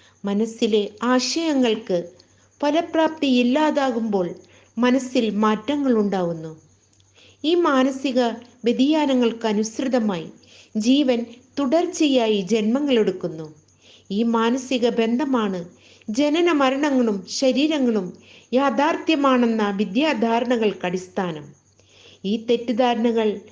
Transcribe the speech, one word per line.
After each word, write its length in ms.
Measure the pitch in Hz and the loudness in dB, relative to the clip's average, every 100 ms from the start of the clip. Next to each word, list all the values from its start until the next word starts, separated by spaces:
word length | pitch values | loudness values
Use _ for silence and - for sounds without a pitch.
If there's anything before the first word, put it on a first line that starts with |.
| _ _ | _ _
മനസ്സിലെ 680 | 202 202 220 - 226 208 202 - | -4 -2 -2 -2 0 0 -2 -4
ആശയങ്ങൾക്ക് 1040 | 240 254 254 320 330 277 240 220 226 175 170 - _ _ _ - | 0 0 0 -2 0 2 2 0 -2 -4 -4 -14 _ _ _ -4
ഫലപ്രാപ്തി 680 | 294 311 339 320 320 320 277 | -2 0 0 0 0 0 0
ഇല്ലാതാകുമ്പോൾ 1080 | 247 240 285 311 294 262 226 226 202 175 - - - _ - | 2 2 2 2 0 0 -2 -2 -2 -2 -8 -18 -20 _ -2
മനസ്സിൽ 540 | 247 262 254 254 220 | 2 2 0 -2 0
മാറ്റങ്ങൾ 680 | 202 214 214 247 294 269 226 | 0 0 0 -2 -2 0 2
ഉണ്ടാവുന്നു. 600 | 202 190 175 165 160 160 _ _ _ _ _ _ - _ | 2 0 -2 -4 -10 -16 _ _ _ _ _ _ -20 _
ഈ 100 | 294 | -2
മാനസിക 640 | 349 330 262 269 269 277 247 233 226 - _ | 2 2 2 0 0 -2 0 0 -4 -14 _
വ്യതിയാനങ്ങൾക്കനുസൃതമായി 1700 | 226 214 269 311 285 254 233 226 220 208 220 - 254 247 214 175 160 - _ - - 220 | -2 2 2 2 2 2 0 0 -2 0 -2 -4 -2 0 0 -4 -8 -16 _ -20 -10 -2
ജീവൻ 500 | 233 277 254 233 233 - _ | 2 4 4 0 -2 -12 _
തുടർച്ചയായി 840 | - 269 320 349 - 302 254 220 208 | -4 0 0 0 0 2 2 2 0
ജന്മങ്ങളെടുക്കുന്നു. 1120 | 180 226 214 262 285 233 190 180 170 156 156 - _ _ _ - - | 0 0 0 0 2 2 2 -2 -6 -8 -14 -18 _ _ _ -20 -6
ഈ 120 | 196 | -2
മാനസിക 640 | 233 226 226 262 262 254 233 | 0 2 2 0 -2 0 0
ബന്ധമാണ് 800 | 233 226 240 285 247 208 180 170 - - - - | 0 0 0 0 0 -2 -4 -10 -18 -20 -18 -8
ജനന 440 | 220 294 320 349 | 0 0 2 2
മരണങ്ങളും 760 | 302 262 269 294 262 226 202 - | 2 2 2 0 2 0 -2 -6
ശരീരങ്ങളും 880 | - 262 247 302 302 247 214 180 - - - - | -2 0 2 0 0 0 0 -4 -12 -20 -20 -4
യാഥാർത്ഥ്യമാണെന്ന 1160 | 247 277 220 302 339 - 311 269 254 233 220 208 | 0 0 0 0 0 0 2 4 4 2 0 -2
വിദ്യാധാരണകൾക്ക് 1160 | 196 185 208 311 233 226 233 247 240 214 190 180 | -2 -2 0 0 0 0 0 0 0 0 -2 -4
അടിസ്ഥാനം. 680 | 180 180 - 180 156 143 - _ _ _ _ - - | -6 -8 -6 -6 -6 -14 -20 _ _ _ _ -20 -10
ഈ 120 | 190 226 | -4 -4
തെറ്റിദ്ധാരണകൾ 1040 | 226 240 240 226 247 226 240 226 220 196 - | 0 0 0 0 2 2 0 2 0 -2 -10